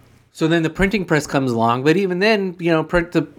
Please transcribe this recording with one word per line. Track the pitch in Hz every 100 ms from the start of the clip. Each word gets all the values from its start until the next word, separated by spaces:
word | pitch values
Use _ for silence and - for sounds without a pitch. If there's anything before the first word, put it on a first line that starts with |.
| _ _ _
So | - 160
then | 170
the | 160
printing | 160 190 208 175
press | 151 143
comes | 143 131
along, | 113 117 123
but | 143 175
even | 196 180
then, | 208 214 190 175
you | 175
know, | 160
print, | 160 175 170
the | 165 151